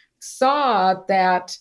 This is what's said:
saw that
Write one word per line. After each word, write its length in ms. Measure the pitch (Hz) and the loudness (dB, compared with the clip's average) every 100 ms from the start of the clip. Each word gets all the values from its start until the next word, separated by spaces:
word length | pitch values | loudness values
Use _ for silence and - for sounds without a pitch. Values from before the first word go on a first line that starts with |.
| _ _ | _ _
saw 760 | - - 262 294 269 208 185 185 - | -16 -2 0 2 0 2 2 0 0
that 500 | 190 185 180 180 - | 0 2 0 -2 -16